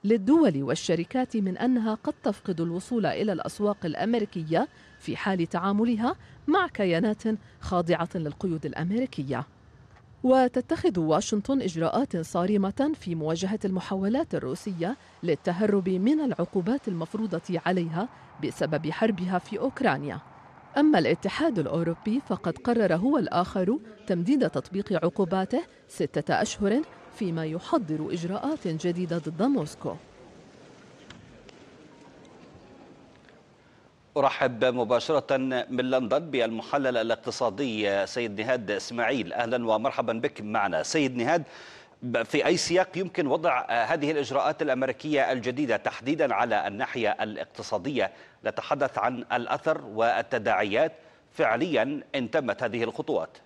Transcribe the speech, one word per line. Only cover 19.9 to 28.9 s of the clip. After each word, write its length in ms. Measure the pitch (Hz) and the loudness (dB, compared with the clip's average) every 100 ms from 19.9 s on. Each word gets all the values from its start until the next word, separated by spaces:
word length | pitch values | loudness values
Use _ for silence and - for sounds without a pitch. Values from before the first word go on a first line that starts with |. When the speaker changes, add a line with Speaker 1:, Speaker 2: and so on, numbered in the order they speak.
| 139 143 117 - - - - - 269 | 0 -4 -10 -12 -20 -20 -20 -6 4
Speaker 1:
أما 220 | 302 233 | 6 6
الاتحاد 600 | 131 170 196 - 320 214 | 4 2 0 0 0 2
الأوروبي 640 | 143 165 165 165 - 240 - | 0 0 0 -2 -2 -2 -2
فقد 320 | 180 180 - | -4 -2 -4
قرر 360 | - 233 196 | 0 2 4
هو 240 | 160 233 294 | 4 4 2
الآخر 600 | 185 - 180 196 185 277 - - - | 2 0 0 0 0 0 -4 -18 -2
تمديد 440 | 180 175 285 185 | 0 2 4 2
تطبيق 540 | 143 - 185 - 185 | 0 -4 -6 -2 0
عقوباته 580 | 170 - 180 190 190 254 349 - - | 0 0 0 0 0 -2 -4 -14 -20
ستة 540 | - 160 160 147 151 | -4 -2 -2 0 0
أشهر 560 | 214 - 202 240 320 - - - | 0 0 0 0 -2 -10 -20 -6
فيما 280 | 196 165 156 | -4 -2 -4
يحضر 680 | 165 - 330 165 156 156 | -6 0 -2 0 -4 -2
إجراءات 560 | 175 170 196 277 311 185 | -4 -4 -4 -4 -4 -4
جديدة 500 | 160 175 | -2 -2